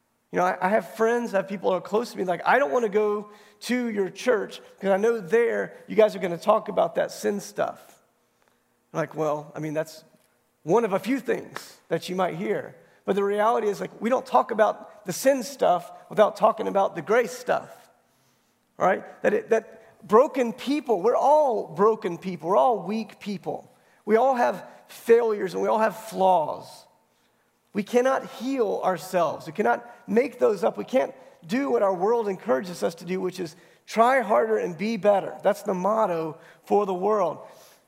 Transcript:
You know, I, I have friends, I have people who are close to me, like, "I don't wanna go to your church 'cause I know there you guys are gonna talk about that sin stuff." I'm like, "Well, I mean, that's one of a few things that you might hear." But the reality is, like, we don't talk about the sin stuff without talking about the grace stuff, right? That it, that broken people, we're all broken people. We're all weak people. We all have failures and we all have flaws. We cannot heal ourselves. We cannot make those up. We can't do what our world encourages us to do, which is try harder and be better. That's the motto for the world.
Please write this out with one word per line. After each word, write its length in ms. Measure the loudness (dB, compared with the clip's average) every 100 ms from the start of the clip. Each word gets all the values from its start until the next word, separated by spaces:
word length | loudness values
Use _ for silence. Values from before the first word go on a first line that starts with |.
| _ _ _
You 80 | -2
know, 60 | 0
I, 120 | 0
I 80 | 0
have 260 | 0 -2 -2
friends, 360 | 0 0 -2
I 60 | -4
have 100 | -4
people 220 | -4 -2
who 60 | -2
are 40 |
close 300 | -2 -4 -2
to 80 | -4
me, 60 |
like, 180 | -4 -2
"I 140 | 2 2
don't 140 | 2
wanna 160 | 0 0
go 420 | 0 0 -2 -8 -18 -20 _
to 280 | -4 -2 -2
your 220 | -2 -4
church 500 | -2 -2 0 -2 -12 -20 -6
'cause 100 | 0
I 60 | 2
know 240 | 2 0
there 540 | 0 2 2 0 -4 -10 -2
you 80 |
guys 220 | 4 4 2
are 20 |
gonna 180 | -6 -2
talk 320 | 2 2 2
about 280 | 0 0 0
that 160 | -4
sin 260 | -4 -4 -4
stuff." 640 | -8 -6 -6 -6 -20 _ _ _ _ _ _ _ _ _ _
I'm 60 | -6
like, 160 | -6
"Well, 380 | -4 -4 -4 -8
I 60 | -10
mean, 140 | -6
that's 280 | -6 -6 -12 -20 _ _ _ _ _
one 200 | 0 2
of 80 | 2
a 60 | -2
few 220 | -2 -4
things 580 | -2 -6 -6 -16 -18 -20 _
that 220 | -6 -4
you 80 | -2
might 180 | -2
hear." 400 | -2 -4 -6 -6 -16 _ _
But 100 | -2
the 80 | 0
reality 460 | 0 2 2 2 -2
is, 120 | -4
like, 120 | -8 -6
we 100 | -2
don't 160 | -2 2
talk 240 | 2 2
about 560 | 2 2 0 -12 -14 -10
the 60 |
sin 320 | 0 2 2
stuff 440 | -2 0 2 2 -2 -16 -4
without 260 | 2 2
talking 320 | 4 2 2 -2
about 300 | 0 0 -2
the 60 |
grace 360 | 0 0 0 -6
stuff, 320 | -4 -4 -4 -16 _ _ _ _ _ _ _ _ _ -2
right? 280 | 0 0 -4 -4
That 120 | 0
it, 160 | 0 0
that 580 | -2 -2 -14 -20 _ 2
broken 440 | 4 4 2 -4
people, 480 | -4 -4 -4 0 0
we're 160 | 2 2
all 520 | 4 4 4 0 -6
broken 500 | 2 2 2 -4 -6
people. 300 | -8 -8 0
We're 80 | 4
all 240 | 4 2
weak 400 | -2 -6 -8 -12
people. 500 | -10 -8 -8 -10 -12 _ _ _
We 120 | 2 4
all 180 | 4
have 340 | 4 0 -2 -10 -20 _
failures 680 | -8 4 6 6 -2 -4
and 80 | -2
we 60 | 0
all 100 | 2
have 180 | 0 -2
flaws. 920 | -10 2 4 4 2 -8 -14 -20 _ _ _ _ _ _ _ _ _
We 100 | -8
cannot 440 | -2 0 2 0 -4
heal 540 | -8 -6 -2 -2 0
ourselves. 600 | -2 -2 -2 0 0 -2 -8
We 60 |
cannot 320 | -2 0 0 -4 -18 -2
make 320 | 0 0 0
those 240 | 0 2
up. 140 | -2 -4
We 80 |
can't 280 | -2 0 0 -6 -20 _
do 260 | -4 -2 0
what 120 | 2
our 120 | 2
world 340 | 2 0 0 -2
encourages 540 | -4 -2 -2 -2 -6
us 120 | -6 -6
to 80 |
do, 160 | -6 -4
which 200 | -4 -6
is 160 | -10 -12 _ _ -4
try 340 | 2 4 2
harder 380 | 2 2 2 0
and 180 | -2 -4
be 200 | -4 0
better. 400 | 2 2 0 -2
That's 200 | -2 0
the 120 | -2
motto 640 | -2 0 0 0 -2 -4 -10 -18 -20
for 220 | 0 0 2
the 80 |
world. 440 | 0 0 2 0 -2 -12 -20 -20 _